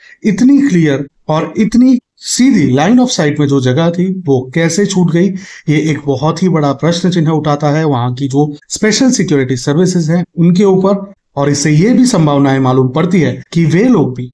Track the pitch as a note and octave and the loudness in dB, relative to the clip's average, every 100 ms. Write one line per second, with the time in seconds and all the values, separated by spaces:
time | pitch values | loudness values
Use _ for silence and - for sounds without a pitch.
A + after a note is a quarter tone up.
0 | - - A3 F#3+ B3 C#4+ C#4 F3 D#3 C3+ | -20 -6 -4 2 4 4 2 2 2 0
1 | C#3+ _ - D#3 G#3 - G#3+ A#3 B3+ B3+ | -6 _ -4 -4 -2 -2 0 2 2 2
2 | - _ - - C4 G#3+ B2+ B2+ E3+ B3 | -4 _ -6 0 2 2 2 0 2 2
3 | B3 - D3+ D3 D3 C#3 B2+ B2+ E3+ E3+ | 2 0 -2 0 0 0 0 0 0 -2
4 | F#3+ F#3 C#3+ C3 C3 E3 E3 - G3+ F#3 | -4 -4 -2 -2 -2 -2 -2 0 -2 0
5 | E3+ E3+ F#3+ F#3 - - - D3+ D#3 D3+ | 0 0 -2 -4 -12 -8 -2 -2 -2 -4
6 | C#3+ C3 D3+ D#3 F#3 D#3 C#3+ C3 D#3 E3+ | -4 -2 -2 -2 0 0 0 0 -2 -2
7 | F#3 F3 D#3 D#3 D#3 C#3+ D3+ D3+ D#3+ B2+ | -2 0 0 0 -2 -2 -2 0 -2 -2
8 | B2 B2 C#3 C3+ D3 C#3+ - - G#3+ G#3+ | -4 -4 -2 -2 -2 -4 -14 -4 -2 0
9 | C4 B3+ - C#3+ B2+ B2+ C#3+ D3 F#3 F#3 | 0 0 0 0 -2 -4 -2 0 0 0
10 | D#3 F3 - - F3 F3+ G3+ F#3+ F#3+ G3 | 0 -2 -2 0 2 4 2 2 0 -2
11 | - - _ C#3 C#3+ C#3 D#3+ D3+ G#3+ B3+ | -6 -20 _ -4 -2 0 0 2 2 2
12 | B3 F3+ D3+ C#3+ C#3 C3+ C3 B2+ C3 D#3+ | 2 2 2 2 2 0 0 0 0 0
13 | F3 F#3 C3 - - E3+ D#3 E3 B3+ G#3 | 0 0 0 -4 -6 -2 0 2 2 2
14 | C3 B2 B2 | 0 -4 -12